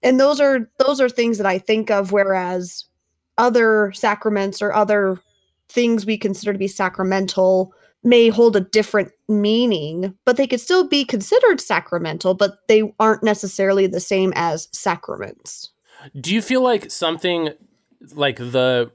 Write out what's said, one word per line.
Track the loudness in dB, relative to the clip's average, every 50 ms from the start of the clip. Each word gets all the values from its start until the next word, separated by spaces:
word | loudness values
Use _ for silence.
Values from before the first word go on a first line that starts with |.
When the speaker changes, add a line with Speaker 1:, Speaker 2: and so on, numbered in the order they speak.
Speaker 1:
And | 4 2 4 4
those | 4 2 4 4
are, | 2 2 2 0 -2 -6 _ _
those | 0 0 2 2
are | 0 0
things | 0 0 0 0 0 0
that | 0
I | -2 -2 -2
think | 0 -2 -2 -2 0 0
of, | 0 -2 0 0
whereas | 0 0 2 2 0 -2 -2 -4 -6 -6 -6 -8 -12 -14 -16 _ _ _ _ _ _ _ _ _ _ 0
other | 2 4 4 4 4 4 4 2 2 0 -2
sacraments | -2 -2 -2 -2 0 -2 -2 0 0 -2 -2 -4 -4
or | -4 -2 2
other | 0 2 2 2 2 2 0 -2 -4 _ _ _ _ _ _ _ _ _ _
things | -2 0 2 2 2 0 0 -2
we | -4 -2
consider | -2 -4 -4 -4 -4 -6 -4
to | -4
be | -4 -6
sacramental | -4 -2 -4 -4 -2 -2 -2 0 0 0 -2 -2 0 0 2 4 4 2 0 -2 _ _ _ _ _ _ _
may | 4 6 6 6 4
hold | 4 4 4 4 4
a | 2
different | -2 0 0 -2 -2 0 0 -2 -2 -2 _ _ _ -2
meaning, | -2 0 2 0 0 2 0 0 0 -2 -4 -6 -6 -6 -6 -8 -8 _ _
but | 0 2 2
they | 2 0
could | 0 -6
still | -2 0 2 2 2 2
be | 0 -2 0
considered | -2 -4 -6 -4 0 0 4 4 4 2 2
sacramental, | -2 -2 -4 -4 -4 -4 -6 -6 -4 -6 -8 -4 -2 -2 0
but | 2 0 -2 -2 _ _ _
they | 2 2 2 0 -2 _
aren't | 2 2 2 2
necessarily | 2 0 0 0 -4 -10 -4 -2 0 0 2 2 2
the | 0 0 -4
same | -4 -2 -2 0 0 0 0
as | -2 -2 -2 -4 -6 -8 -12
sacraments. | -14 -8 -4 -4 -6 -6 -8 -14 -12 -12 -12 -14 -14 _ _ -18 -18 -16 -18 -20 _ _ _ _ _ -20 -20 -20 _ -12
Speaker 2:
Do | -6 -2 -2
you | -2
feel | 0 0 0 2
like | 2 2 0 0 -2 -6
something | -8 -4 -4 -4 -4 -2 -4 -4 -2 -2 -4 -4 -6 _ _ _ _ _ _ _ _ _ -20 -20 -8
like | -4 -4 -4 -2 -4
the | -10 -4 -2 0 0 2 0 0 -2 -4 _